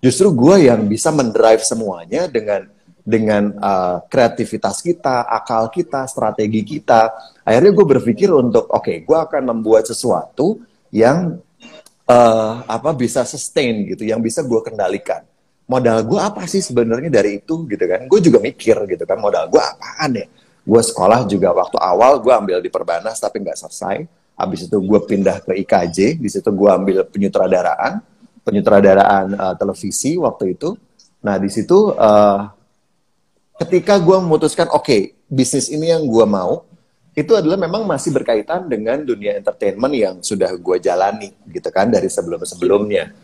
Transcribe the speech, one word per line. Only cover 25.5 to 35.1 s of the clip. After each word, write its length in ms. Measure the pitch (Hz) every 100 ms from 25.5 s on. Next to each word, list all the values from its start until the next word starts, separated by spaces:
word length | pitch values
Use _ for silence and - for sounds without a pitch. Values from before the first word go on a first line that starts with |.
I 80 | 95
K 240 | 95 98 87
J, 120 | 82 101 160
di 80 | 110
situ 240 | 98 101
gue 160 | 101 101
ambil 400 | 92 98 95 92
penyutradaraan, 960 | 101 98 98 92 92 87 78 113 196 - _ _ _
penyutradaraan, 840 | - 101 101 101 98 95 98 98 95
eh, 240 | 101 95
televisi 640 | 90 98 92 101 - 127 170
waktu 400 | 170 220 95 90
itu. 160 | 151 220 _ _ _ _
Nah, 160 | 104 95
di 80 | 98
situ, 480 | 107 104 185 214
eh, 460 | - 110 104 104 101 104 _ _ _ _ _ _ _ _ _ _ _
ketika 320 | 170 185 170 202
gue 160 | 170 190
memutuskan, 560 | 180 156 156 - 165
"Oke, 400 | 147 - 117 95